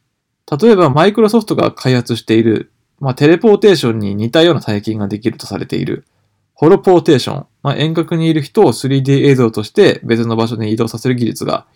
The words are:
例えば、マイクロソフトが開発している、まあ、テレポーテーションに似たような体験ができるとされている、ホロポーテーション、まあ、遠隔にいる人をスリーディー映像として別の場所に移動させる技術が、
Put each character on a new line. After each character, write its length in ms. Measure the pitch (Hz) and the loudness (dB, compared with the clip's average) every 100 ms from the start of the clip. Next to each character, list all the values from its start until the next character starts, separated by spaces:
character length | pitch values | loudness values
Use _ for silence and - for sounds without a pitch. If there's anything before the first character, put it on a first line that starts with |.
| _ _ _ _ - 147 | _ _ _ _ -8 0
例 100 | 226 | 4
え 60 | 196 | 4
ば、 120 | 156 | 4
マ 180 | 143 190 | 2 2
イ 60 | |
ク 80 | 214 | 2
ロ 60 | 214 | 2
ソ 140 | 226 | 0
フ 40 | 220 | -2
ト 120 | - | -2
が 160 | 113 | -2
開 200 | - 131 | -2 -2
発 220 | 127 - 117 | -2 -2 -6
し 80 | |
て 120 | - 113 | 0 0
い 80 | |
る、 280 | 113 107 - _ _ - | 2 -2 -6 _ _ -10
ま 100 | 139 | -6
あ、 40 | - | 0
テ 120 | 147 | 2
レ 100 | 175 | 4
ポ 120 | 233 | 4
ー 80 | 202 | 4
テ 160 | 214 | 4
ー 20 | 165 | 2
シ 120 | 120 | 0
ョ 40 | |
ン 80 | 110 | -4
に 160 | 101 101 | -4 -4
似 160 | 117 | -2
た 120 | 160 | 2
よ 100 | 170 | 2
う 20 | 135 | 0
な 60 | |
体 200 | - 104 | -2 -6
験 140 | 107 110 | -4 -6
が 100 | 101 | -6
で 100 | 104 | -6
き 100 | 110 | -6
る 80 | - | -6
と 80 | - | -8
さ 140 | 98 | -10
れ 60 | - | -6
て 100 | 95 | -6
い 80 | |
る、 220 | 95 - - _ _ _ _ - | -6 -8 -12 _ _ _ _ 0
ホ 140 | 147 | 2
ロ 100 | 196 | 2
ポ 180 | 196 175 | 4 2
ー 40 | |
テ 140 | - 131 | 4 0
ー 40 | |
シ 100 | 110 | 0
ョ 120 | 92 | -8
ン、 40 | - _ | -12 _
ま 100 | 139 | -6
あ、 40 | - | -4
遠 180 | 156 | -4
隔 220 | 165 160 170 | -4 -4 -2
に 120 | 165 | -2
い 60 | |
る 80 | 156 | -2
人 220 | 135 220 170 | -2 2 2
を 80 | |
ス 160 | 113 135 | 2 -2
リ 120 | 135 | -2
ー 20 | |
デ 160 | 131 139 | 0 2
ィ 20 | |
ー 40 | 139 | 2
映 80 | 127 | 2
像 160 | 113 | 0
と 120 | 110 | -2
し 60 | 104 | -4
て 300 | - 175 - | 2 2 2
別 240 | 117 117 117 | -2 -2 -2
の 80 | 113 | -2
場 120 | 113 | -2
所 80 | 113 | -4
に 160 | 107 | -4
移 40 | 113 | -4
動 120 | 117 | -4
さ 100 | 117 | -6
せ 100 | 127 | -4
る 80 | 123 | -2
技 100 | 113 | -4
術 200 | - - | -6 -6
が、 220 | - - | -6 -8